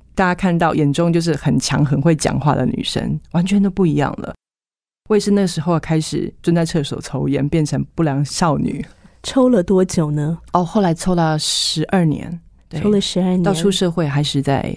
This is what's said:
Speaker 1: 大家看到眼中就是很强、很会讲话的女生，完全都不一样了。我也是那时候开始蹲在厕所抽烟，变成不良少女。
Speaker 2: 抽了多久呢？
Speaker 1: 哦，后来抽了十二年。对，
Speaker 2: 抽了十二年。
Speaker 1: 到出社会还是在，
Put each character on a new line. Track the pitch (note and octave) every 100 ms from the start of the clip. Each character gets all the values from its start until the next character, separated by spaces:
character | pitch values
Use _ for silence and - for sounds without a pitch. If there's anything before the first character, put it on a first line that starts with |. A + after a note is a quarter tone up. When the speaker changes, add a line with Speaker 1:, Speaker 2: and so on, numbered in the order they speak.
| _
Speaker 1:
大 | -
家 | F#3
看 | F3 F#3+ E3+
到 | E3 -
眼 | D3
中 | C#3+ E3+
就 | E3+
是 | E3
很 | C#3+ D3+ C#3
强、 | - C#3+
很 | C#3+ C#3
会 | E3+
讲 | D#3+ - C3+
话 | C#3+
的 | C#3
女 | B2+ -
生， | - - A2 D3+ -
完 | E3+
全 | F#3 G3+
都 | G3
不 | F#3+
一 | F3+ C#3+
样 | C#3 -
了。 | - - _ _ _ _ _ _ -
我 | G#3+
也 |
是 | G3+
那 | G3+
时 | F#3+ E3+
候 | E3 E3
开 | - D#3+
始 | D#3 - - -
蹲 | -
在 | E3+
厕 | E3 E3+
所 | C#3 -
抽 | - C3 C#3
烟， | C#3 C#3+
变 | E3 D3
成 | C3+ C#3 -
不 |
良 | D#3+ C3+
少 | C#3+ - E3+ C#3+
女。 | D#3+ - - - - _
Speaker 2:
抽 | - C4+ B3+
了 | A#3
多 | F3 F#3
久 | F#3 - D3+
呢？ | D3 D3 E3 -
Speaker 1:
哦， | F3
后 | E3+ A3
来 | F#3+
抽 | E3 - F3
了 | D#3+ D#3
十 | - - - D#3+ D3+
二 | F#3+
年。 | E3 C#3+ - E3+ - - -
对， | D3+
Speaker 2:
抽 | G#3
了 | G3+
十 | G3 F#3
二 | F#3
年。 | F#3
Speaker 1:
到 | F3+
出 | F3+ F#3
社 | F#3+ F3+
会 | E3+ D3+
还 | C#3
是 | D3 C#3
在， | C3+ C3+ -